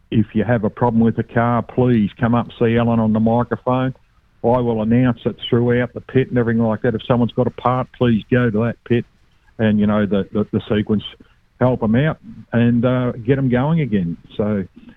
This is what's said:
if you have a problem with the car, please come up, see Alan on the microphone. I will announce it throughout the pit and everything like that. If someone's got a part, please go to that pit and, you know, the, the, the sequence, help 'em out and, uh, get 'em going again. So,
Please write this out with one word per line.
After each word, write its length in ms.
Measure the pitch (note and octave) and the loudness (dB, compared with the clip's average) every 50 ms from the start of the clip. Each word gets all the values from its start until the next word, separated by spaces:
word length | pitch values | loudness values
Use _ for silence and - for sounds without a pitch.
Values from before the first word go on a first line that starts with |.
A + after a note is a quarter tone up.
| _ _ | _ _
if 240 | - A2+ G#2 - - | 0 0 0 0 0
you 100 | G#2+ F#2+ | -2 0
have 180 | A2 B2 A2 G#2 | 2 0 0 0
a 60 | G2+ | -2
problem 280 | - - B2 B2 A2+ A2+ A2+ | -2 0 0 2 2 2 2
with 120 | A2+ - | 2 2
the 80 | A#2 A2 | -2 -4
car, 380 | - - A#2+ A#2 A#2+ A#2+ A2+ | -4 -2 0 0 2 0 -2
please 480 | G#2+ - - B2+ B2 B2 A#2+ A2 G#2 F#2 - - | -4 -2 -2 0 2 2 2 2 0 0 -2 -2
come 140 | B2 A2+ A#2+ | 0 0 2
up, 140 | A#2+ A2 - - | 0 -2 -4 -4
see 180 | - B2 A2+ A2+ | -2 0 2 2
Alan 240 | A#2+ A#2 A#2 A#2 A2+ | 2 2 2 2 2
on 140 | A2 A2 G#2+ | 2 2 2
the 60 | A2 | 2
microphone. 760 | A2 A2+ A#2 A#2+ A#2+ - A2+ - - B2+ B2+ C3 B2+ C3 - _ _ _ _ _ _ _ _ _ - | 2 2 2 0 0 -2 -6 -4 -2 -2 -2 0 -2 -4 -6 _ _ _ _ _ _ _ _ _ 0
I 160 | A#2 B2 B2+ | 0 2 2
will 200 | A#2+ A#2+ A2+ A2 | 0 0 -2 0
announce 380 | G#2+ A2+ A#2 B2 B2+ B2+ A2+ - - | 0 2 2 4 4 2 0 -2 -4
it 120 | A#2 F#2+ - - | -6 -6 -6 -4
throughout 460 | - B2 A#2 A#2+ A#2+ A#2+ B2 B2 - - | 0 0 2 2 2 0 0 -2 -4 -6
the 80 | A2 | -12
pit 280 | - - - C3 C3 - | -10 -2 -2 -2 0 0
and 100 | A#2+ B2 | 0 0
everything 240 | A#2 A#2 A2+ A2+ A#2 | 0 0 0 0 0
like 180 | A2 G#2+ - | 0 0 -2
that. 140 | - B2 A2 | -2 -2 -2
If 80 | G#2 - | -2 -2
someone's 300 | - B2 A#2+ A#2+ A2 - | 0 0 0 0 0 0
got 120 | B2+ B2 | -2 -2
a 60 | A#2 | -2
part, 360 | - - - B2 B2+ B2+ B2+ - - | -2 -2 -2 0 0 0 -4 -6 -4
please 300 | - B2+ A#2+ A2+ G2+ - - | 0 2 2 2 0 0 0
go 180 | C3 B2 B2 A#2 | 0 0 0 0
to 80 | G2+ G#2+ A#2 | 0 -2 -2
that 180 | A2+ - - - | -2 -4 -6 -4
pit 220 | - A#2 A#2+ - - _ _ _ _ _ _ _ _ _ - | -2 -2 -2 -2 -6 _ _ _ _ _ _ _ _ _ -2
and, 200 | A2 G#2+ G#2 G#2 | 0 0 2 2
you 60 | G#2 | 2
know, 220 | G#2 G#2 G#2+ G#2 | 2 2 0 0
the, 200 | F#2 G#2 G2 F#2 - - | 0 0 -2 -2 -2 -4
the, 140 | G#2 G#2 - | -4 -4 -2
the 100 | - G2+ - | -4 -4 -4
sequence, 360 | - G#2+ G#2 G#2 - G#2+ G2+ - - - - - _ _ _ _ _ _ - | -2 -2 -2 0 0 -2 -2 -4 -8 -14 -20 -20 _ _ _ _ _ _ -2
help 200 | B2+ B2+ B2 - | 0 0 0 0
'em 140 | A#2 G#2+ A2+ | 0 0 2
out 220 | B2+ D3+ D#3+ - - - - - - - - | 2 0 0 -4 -6 -12 -18 -20 -20 -10 -4
and, 320 | - A#2 A#2 A#2+ A#2+ A#2 A#2 | 0 0 2 2 2 2 2
uh, 300 | B2 B2+ B2+ B2 B2 - | 0 0 0 -2 -4 -6
get 240 | B2 A2 A#2 C#3 | -4 -2 -2 0
'em 100 | C3+ C3+ | 0 0
going 320 | B2 A#2+ B2 C3+ D#3 E3 E3 | 0 0 0 0 0 0 0
again. 380 | C#3+ A#2 G#2+ G2 F2 E2+ D#2+ - - - - | 0 0 -2 -2 -2 -4 -6 -8 -14 -10 -6
So, 300 | - G#2 G#2 G#2+ G2 F2+ - _ - - - - | -4 -2 -2 -2 -4 -4 -8 _ -20 -20 -20 -20